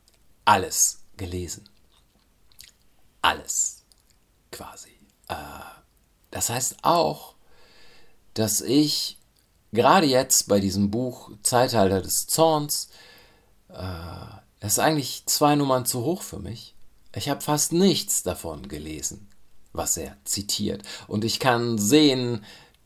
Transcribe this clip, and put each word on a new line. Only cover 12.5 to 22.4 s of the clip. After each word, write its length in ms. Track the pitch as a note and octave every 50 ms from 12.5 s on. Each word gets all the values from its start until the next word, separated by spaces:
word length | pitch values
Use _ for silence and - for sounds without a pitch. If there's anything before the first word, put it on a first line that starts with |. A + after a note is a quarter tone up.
| D#3+ D3+ D3 D3 - - - - - - - - - - - _ _ _ _ _ _ _ _ _
äh, 60 | F#3 - - F#2 F2+ E2 E2+ F2 F2 - - A2+ G#2+ - _ _ _ _
das 120 | - G#2 -
ist 60 | -
eigentlich 460 | G2+ C#3+ D#3+ D3+ C3 A#2+ - - -
zwei 280 | - - - D3+ D3 D3
Nummern 280 | D3 C#3+ C#3 C3 B2+ A#2+
zu 180 | - - B2+ A#2
hoch 180 | C#3+ F3+ F3+ -
für 160 | - - -
mich. 360 | - E2+ A2+ A#2+ - - - - - - _ _ - - -
Ich 140 | A2 - C#3+
habe 120 | C#3+ C#3
fast 320 | - - D3+ D3 - - D#3+
nichts 500 | E3+ F#3+ G3+ - - - - - - -
davon 460 | - F2 - - E2+ D#2 D2 D2+ -
gelesen, 600 | D2+ D2+ D#2 D#2 D#2 D2 C2+ - - - - - - - - - - - - - -
was 240 | E2 E2 - -
er 200 | E2+ D#2 C2 - - -
zitiert. 580 | - - G2+ G2 - - - G2+ F#2 E2 E2 - - - - -
Und 180 | - - G#2+ G#2+
ich 160 | A2+ - -
kann 380 | - C3+ A#2+ A#2+ A#2+ A#2+ A#2 A2
sehen, 640 | G2+ G#2 C3 D#3 D3+ D3 C3 C3 B2 A#2+ A#2+ G#2